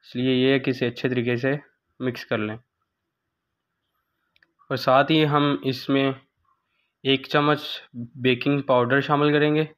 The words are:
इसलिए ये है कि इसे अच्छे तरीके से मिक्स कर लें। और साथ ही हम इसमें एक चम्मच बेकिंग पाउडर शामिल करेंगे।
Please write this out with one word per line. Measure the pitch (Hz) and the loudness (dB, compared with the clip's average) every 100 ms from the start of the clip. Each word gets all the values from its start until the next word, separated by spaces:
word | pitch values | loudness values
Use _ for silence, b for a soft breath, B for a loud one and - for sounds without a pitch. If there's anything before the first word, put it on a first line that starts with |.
इसलिए | - 123 127 | -10 -4 0
ये | 127 131 | 2 2
है | 135 | 2
कि | 135 | 0
इसे | 127 | -2
अच्छे | 120 120 131 | -4 -4 -4
तरीके | 123 120 120 | -2 -2 -2
से | 135 143 _ _ _ _ | -2 -4 _ _ _ _
मिक्स | 127 120 | -8 -8
कर | - 113 | -6 -6
लें। | 107 110 _ _ _ _ _ _ _ _ _ _ _ _ _ _ _ _ _ _ _ _ _ | -6 -10 _ _ _ _ _ _ _ _ _ _ _ _ _ _ _ _ _ _ _ _ _
और | 131 | -4
साथ | - 131 139 | 2 4 4
ही | 160 | 2
हम | 151 147 143 139 | 2 2 0 0
इसमें | 135 127 - 139 135 131 _ _ _ _ _ _ _ _ | -4 -6 -2 0 0 -4 _ _ _ _ _ _ _ _
एक | 135 135 - | -2 -2 0
चम्मच | 151 147 147 - - - | 0 2 0 -4 -14 -16
बेकिंग | 120 120 135 127 127 143 143 | -14 -14 -2 0 0 0 -2
पाउडर | 139 127 120 139 | 2 2 2 0
शामिल | 131 143 147 | 0 2 2
करेंगे। | 147 151 151 156 | 2 2 0 -2